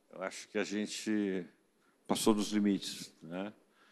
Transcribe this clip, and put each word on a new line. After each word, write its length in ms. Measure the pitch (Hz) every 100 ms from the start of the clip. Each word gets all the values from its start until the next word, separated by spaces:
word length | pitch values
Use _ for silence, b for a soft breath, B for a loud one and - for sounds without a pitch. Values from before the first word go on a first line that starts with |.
| _
eu 80 | 82
acho 260 | 95 - -
que 100 | 107
a 60 |
gente 840 | 92 101 104 - - 107 101 92 85 _ _ _ _ _ -
passou 260 | 95 -
dos 200 | 104 95
limites, 600 | 104 104 95 - - - -
né? 300 | 80 85 104 - _ _ _